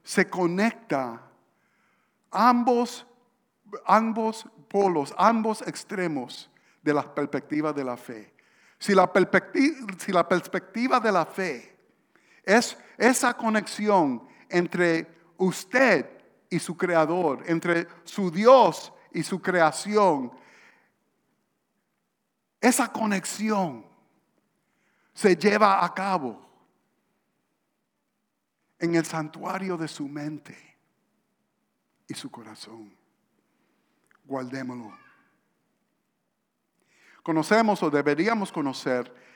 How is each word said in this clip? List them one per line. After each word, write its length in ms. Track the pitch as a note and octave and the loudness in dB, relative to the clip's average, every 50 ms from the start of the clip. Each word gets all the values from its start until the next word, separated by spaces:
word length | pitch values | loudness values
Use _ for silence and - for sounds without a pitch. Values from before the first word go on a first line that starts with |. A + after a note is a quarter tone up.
| _ | _
se 260 | - - G#3 F#3 F#3+ | -4 0 0 0 0
conecta 960 | - F3+ F3+ E3+ F3 F#3+ G#3 A#3 A3+ - - - D#3 C3+ C3 A#2+ A2+ B2 - - _ _ _ _ _ _ _ _ _ _ _ _ _ _ _ _ _ _ _ _ | -2 -2 -2 -2 0 0 -2 -2 -2 -6 -8 -6 -4 -4 -4 -6 -10 -16 -20 -20 _ _ _ _ _ _ _ _ _ _ _ _ _ _ _ _ _ _ _ _
ambos, 760 | - F#3 A3 B3 B3 A#3+ A#3+ A#3+ B3 A#3 A#3+ A#3 - - - - _ _ _ _ _ _ _ _ _ _ _ - - - - | 0 2 4 4 4 4 2 2 2 2 0 -2 -6 -12 -18 -20 _ _ _ _ _ _ _ _ _ _ _ -18 -18 -8 0
ambos 600 | - F#3+ G#3+ A3+ A3+ G#3+ A#3 A3 A3 A3 - - - - - D3 _ | 4 4 4 4 2 0 -2 -2 -4 -4 -6 -12 -20 -20 -20 -12 _
polos, 460 | - G3+ G3+ F#3+ F3 D#3 C#3 C#3+ - - | 0 2 2 2 2 0 -2 -2 0 2
ambos 440 | F3+ G#3+ A#3 A3+ G#3+ A3 G#3+ - E3+ | 4 4 4 2 0 -2 -4 -6 -8
extremos 880 | E3 - - - - G#3 F#3+ F3+ E3+ D3+ C3+ A#2+ A#2+ - - - - _ _ _ _ _ _ _ | -10 -10 -12 -12 -8 -6 -4 -4 -4 -4 -6 -8 -10 -14 -18 -20 -20 _ _ _ _ _ _ _
de 120 | D3+ D3 | 0 0
las 100 | D3 C3 | 0 -2
perspectivas 680 | - - D3 D3 C#3 - C#3 - - D3+ D3+ D3+ D#3 D3 | -4 -6 -6 -6 -4 -6 -8 -8 -6 -4 -4 -4 -2 -4
de 100 | C#3+ C3+ | -4 -6
la 120 | B2+ B2 | -6 -8
fe. 380 | A#2 - - A#2+ G#2+ G#2 - _ _ _ _ _ _ _ _ _ _ | -10 -12 -16 -16 -16 -18 -20 _ _ _ _ _ _ _ _ _ _
Si 160 | - - G3+ | -2 4 6
la 180 | F#3+ F3+ F3+ - | 6 6 6 6
perspecti-, 880 | F#3+ F#3 - - F#3 - - - C#4+ C4+ D4 D#4 C4 B3+ G3+ F#3+ - | 4 4 4 4 2 2 2 2 2 2 2 2 -2 -8 -14 -14 -10
si 100 | - - | -6 0
la 160 | F#3 F3 E3 | 0 2 2
perspectiva 720 | - F#3+ F3 - - - F#3 - - - A3+ A#3+ C4 D4 B3 | 2 0 0 0 -2 -6 -8 -8 -8 -6 -4 0 0 0 2
de 140 | G#3+ A3+ G3 | 2 2 2
la 140 | F3 D#3 | 2 0
fe 500 | - - - F#3+ F3 C#3 A#2 - - _ _ _ _ _ _ _ _ _ _ _ _ _ _ _ | -2 -4 -6 -6 -6 -6 -8 -12 -18 _ _ _ _ _ _ _ _ _ _ _ _ _ _ _
es 340 | - G3 A#3+ A#3+ - - - - - - | 2 4 4 2 0 -6 -14 -20 -20 -4
esa 400 | - G#3 A#3+ B3+ - - B3 A#3+ | 0 2 2 2 2 0 -2 -2
conexión 920 | - B3 A3+ G#3+ G#3+ G3 - - - G#3 G#3 G#3 F#3 D#3+ C#3 B2 A2+ - - _ - _ - | -2 -2 -2 0 -2 -2 -4 -8 -4 0 2 2 4 2 2 0 -4 -8 -14 _ -20 _ -4
entre 580 | - F3 F3 E3 - F3 F3+ E3+ E3 D#3+ E3+ - - _ _ _ _ | -2 0 0 0 0 0 2 2 2 0 -2 -6 -14 _ _ _ _
usted 720 | - F#3 F#3 - - - - - B3+ C4+ A#3+ F#3+ C#3+ A#2+ - - - _ _ _ _ _ _ | -2 -2 0 0 -4 -6 -4 0 2 4 4 4 2 0 -4 -10 -20 _ _ _ _ _ _
y 100 | F#3 E3 | -4 -4
su 180 | - - E3 | -4 -6 -6
creador, 680 | E3 F#3+ F3 F3 E3 D#3 D3+ E3+ F#3 F3+ D3+ C3 A#2 - | -4 -2 0 2 2 2 2 0 0 0 0 -2 -4 -4
entre 400 | F3 E3+ E3 - F3 E3+ E3+ E3+ - - - _ | -4 -4 -2 0 0 0 0 -2 -4 -10 -20 _
su 260 | - - - G3 F3+ | -12 -6 -4 -4 -2
Dios 640 | D#3 F#3 G#3+ A#3 C4+ C4 A3+ F3 D#3 - - - - _ _ _ - | -2 4 6 8 8 8 8 6 2 -2 -10 -18 -20 _ _ _ -8
y 100 | F3+ D#3 | -8 -6
su 180 | - G3 F3 | -6 -6 -6
creación, 920 | - G3 F3+ F3+ E3 D#3 D3 - - G3 G#3 G#3+ G#3 F#3 D#3 C#3 B2+ A#2+ - - - - - _ - - _ _ _ _ _ _ _ _ _ _ _ _ _ _ _ _ _ _ _ _ _ _ _ _ _ _ _ _ _ _ _ _ _ _ _ _ _ _ | -4 -2 2 4 4 2 2 -2 -6 -2 0 2 2 2 2 0 -4 -8 -12 -18 -20 -20 -20 _ -20 -20 _ _ _ _ _ _ _ _ _ _ _ _ _ _ _ _ _ _ _ _ _ _ _ _ _ _ _ _ _ _ _ _ _ _ _ _ _ _
esa 320 | - B3+ B3 - B3+ A3 - | 2 2 2 2 0 -2 -4
conexión 920 | G#3+ A3 G#3 G3+ F#3 - - - - G#3 A3 G#3+ G3 F#3 D#3+ B2+ A2 G2+ - _ _ _ _ _ _ _ _ _ _ _ _ _ _ _ _ _ _ _ _ _ _ _ _ _ | -4 -2 -2 -2 -4 -4 -8 -8 -6 -4 -2 0 0 -2 -2 -4 -10 -16 -20 _ _ _ _ _ _ _ _ _ _ _ _ _ _ _ _ _ _ _ _ _ _ _ _ _
se 220 | - - G3+ F3+ | 0 4 4 4
lleva 480 | F3 - G#3 G3+ G#3 G#3+ G3+ F#3+ F#3+ F3 | 4 4 2 4 4 4 4 4 2 0
a 100 | F3 - | -2 -2
cabo 540 | F#3 F#3+ G3 F#3+ E3+ C#3 A#2+ G#2 - - _ _ _ _ _ _ _ _ _ _ _ _ _ _ _ _ _ _ _ _ _ _ _ _ _ _ _ _ _ _ _ _ _ _ _ _ _ _ _ _ _ _ _ _ _ _ _ | -4 -4 -2 -2 -2 -4 -6 -10 -12 -16 _ _ _ _ _ _ _ _ _ _ _ _ _ _ _ _ _ _ _ _ _ _ _ _ _ _ _ _ _ _ _ _ _ _ _ _ _ _ _ _ _ _ _ _ _ _ _
en 160 | E3+ E3+ E3+ | -4 0 0
el 80 | E3 D#3 | 0 -2
santuario 720 | - - D#3+ D3+ D3+ D3+ - - F3+ F#3 F#3+ F#3+ F#3 F3+ | -2 -4 -8 -8 -8 -10 -12 -10 -8 -8 -6 -6 -6 -6
de 100 | D#3+ E3 | -6 -6
su 220 | D3 - - D3 C#3 | -8 -8 -10 -10 -10
mente 680 | D3 D3 D3 D3+ D3+ C#3+ - - - - - _ _ _ _ _ _ _ _ _ _ _ _ _ _ _ _ _ _ _ _ _ _ _ _ _ _ _ _ - | -10 -10 -10 -10 -10 -12 -14 -20 -20 -20 -20 _ _ _ _ _ _ _ _ _ _ _ _ _ _ _ _ _ _ _ _ _ _ _ _ _ _ _ _ -16
y 60 | G#2 | -14
su 160 | - - B2+ | -14 -14 -14
corazón. 640 | - A#2+ A2+ G#2+ G#2+ - - G#2 A2 A2+ A2 G2+ F#2 _ _ _ _ _ _ _ _ _ _ _ _ _ _ _ _ _ _ _ _ _ _ _ _ _ _ | -16 -18 -18 -20 -20 -20 -20 -18 -18 -20 -20 -20 -20 _ _ _ _ _ _ _ _ _ _ _ _ _ _ _ _ _ _ _ _ _ _ _ _ _ _
Guardémoslo. 720 | C#3 C#3 C3 B2+ B2 C3+ C3+ C3 B2 B2 A#2+ A2+ G2+ F#2+ - _ _ _ _ _ _ _ _ _ _ _ _ _ _ _ _ _ _ _ _ _ _ _ _ _ _ _ _ _ _ _ _ _ _ _ _ _ _ _ _ _ _ - _ - | -12 -10 -10 -10 -10 -10 -10 -10 -10 -12 -12 -14 -16 -20 -20 _ _ _ _ _ _ _ _ _ _ _ _ _ _ _ _ _ _ _ _ _ _ _ _ _ _ _ _ _ _ _ _ _ _ _ _ _ _ _ _ _ _ -20 _ -6
Conocemos 600 | - D#3+ D#3+ D3+ - G#3+ A3 A3+ G#3+ G3+ - F#3 | -2 -2 -2 2 2 2 4 4 2 2 0 0
o 80 | D#3 | 0
deberíamos 600 | D3 C#3+ C#3+ D3 C#3+ D3 F3 G#3+ A#3 A3 G3 - | 0 2 2 0 0 0 0 0 0 -2 -4 -4
conocer, 600 | - E3+ C#3+ C#3 B2+ - - D3 B2+ B2 A#2+ - - - _ _ _ | -6 -6 -6 -4 -6 -6 -4 -4 -2 -4 -4 -8 -14 -20 _ _ _